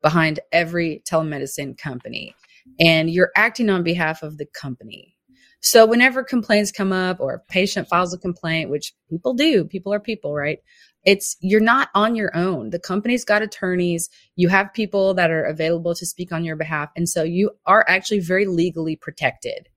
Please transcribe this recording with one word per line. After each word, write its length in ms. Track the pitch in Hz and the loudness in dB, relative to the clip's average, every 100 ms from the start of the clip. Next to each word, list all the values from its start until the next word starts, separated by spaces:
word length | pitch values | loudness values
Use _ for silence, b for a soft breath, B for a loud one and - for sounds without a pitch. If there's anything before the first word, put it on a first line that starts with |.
behind 380 | 156 165 160 156 - | 2 2 0 -2 -2
every 540 | 165 165 170 165 151 - | -2 0 -4 -4 -6 -2
telemedicine 680 | 160 156 143 135 - 139 - | -2 -2 -6 -8 -8 -10 -10
company, 560 | 151 127 - - - _ b b b - | -10 -10 -10 -14 -14 _ b b b 2
and 280 | 165 160 165 | 4 4 2
you're 220 | 175 185 - | 2 2 4
acting 340 | 233 233 220 | 2 2 0
on 140 | 185 | 2
behalf 400 | 170 175 160 160 | 0 0 -2 -4
of 140 | 151 151 | -10 -12
the 80 | 143 | -14
company. 680 | - 139 123 110 90 _ _ _ b b b | -12 -12 -12 -16 -20 _ _ _ b b b
So 260 | - 233 220 | 4 8 8
whenever 380 | 233 254 254 | 6 4 2
complaints 480 | 247 247 214 208 202 | -2 -4 2 2 2
come 200 | - 190 | -2 -2
up 280 | 185 185 185 | 0 -2 -2
or 140 | 135 | -6
a 180 | - _ | -6 _
patient 340 | 185 196 190 170 | 0 0 -2 0
files 260 | 175 180 | 0 0
a 60 | 175 | -4
complaint, 500 | 180 175 165 160 156 | -8 -6 -4 -4 -2
which 240 | 147 - _ _ | -6 -6 _ _
people 240 | 165 254 | -6 -4
do, 320 | 247 320 233 | 2 4 4
people 280 | 156 190 196 | 0 -8 -4
are 60 | 208 | -6
people, 340 | 208 214 147 | -4 -8 -6
right? 240 | 147 143 - b b b b | -4 -4 -6 b b b b
It's, 320 | - 196 - - | 2 2 0 -6
you're 200 | 185 214 | 0 2
not 280 | 220 254 - 202 | 4 2 2 0
on 180 | 214 | 0
your 220 | 233 202 165 | 0 -2 -2
own. 340 | 185 156 110 | -2 -2 -6
The 80 | 170 | -8
company's 460 | - 190 233 240 | -4 -4 -2 -2
got 180 | - 208 | 0 -2
attorneys. 680 | 214 - 190 180 175 165 - b b - | -2 -4 -2 0 0 -2 -6 b b 0
You 120 | 175 | 4
have 240 | 190 196 | 4 0
people 420 | - 214 202 190 | -4 -2 2 2
that 180 | 185 165 | 2 0
are 120 | 165 | 0
available 520 | 147 156 160 170 170 170 | -2 -2 -2 0 -2 -6
to 100 | 170 | -8
speak 240 | - 180 | -10 -8
on 140 | 165 | -6
your 100 | 165 | -6
behalf. 360 | 156 156 156 147 | -6 -4 -4 -6
And 140 | - 170 | -4 -2
so 160 | 175 | 0
you 280 | 160 175 208 - - | 0 0 0 -2 2
are 180 | 202 - | 4 4
actually 320 | 185 - 208 | 0 0 -4
very 260 | 170 185 196 | 0 0 0
legally 480 | 175 175 165 160 | 0 0 -2 -6
protected 760 | 156 - - 135 - 120 - _ | -6 -10 -4 -4 -4 -10 -12 _